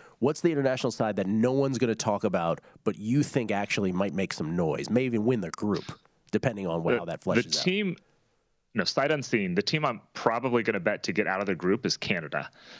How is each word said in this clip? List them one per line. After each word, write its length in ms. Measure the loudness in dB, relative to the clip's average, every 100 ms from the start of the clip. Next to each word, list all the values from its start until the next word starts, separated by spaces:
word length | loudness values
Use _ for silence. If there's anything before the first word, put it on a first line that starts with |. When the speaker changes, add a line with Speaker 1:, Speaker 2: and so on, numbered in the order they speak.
| -20 -2
Speaker 1:
What's 200 | -2 2
the 120 | 0
international 380 | 2 2 2 -2
side 260 | 0 -2 0
that 100 | 0
no 240 | 2 4
one's 260 | 4 0 2
gonna 160 | 0 0
talk 280 | 0 0
about, 380 | 2 2 0 0 -4 -4 -2
but 120 | -2
you 240 | 2 2
think 300 | 4 0 0
actually 400 | -2 0 0 0
might 220 | 0 0
make 180 | 0 -2
some 240 | -2 -2 0
noise, 340 | 0 0 0
may 140 | 0
even 220 | 2 2 2
win 160 | 0
the 100 | -2
group, 400 | -4 -2 -2 -4 -14 _ _ _
depending 360 | 0 0 -2 -2
on 140 | 0 2
Speaker 2:
The, 140 | 0
Speaker 1:
how 60 | -2
that 140 | -6
fleshes 300 | 0 0 0
Speaker 2:
the 80 | 0
Speaker 1:
out? 40 | 0
Speaker 2:
team, 300 | 0 -2 -6 _ _ _ _ _ _ _ -4
no, 80 | -2
sight 260 | 0 0
unseen, 420 | -2 0 -2 0
the 80 | 0
team 240 | 0 0 -2
I'm 160 | -4 -10
probably 500 | 0 0 2 2 0
gonna 160 | 2 0
bet 240 | 0 -2
to 100 | -2
get 140 | -2 0
out 140 | 0
of 40 | -2
the 80 |
group 320 | -2 2 2 0
is 100 | -4
Canada. 520 | -2 -4 -2 -6 -6 -14 -20 -20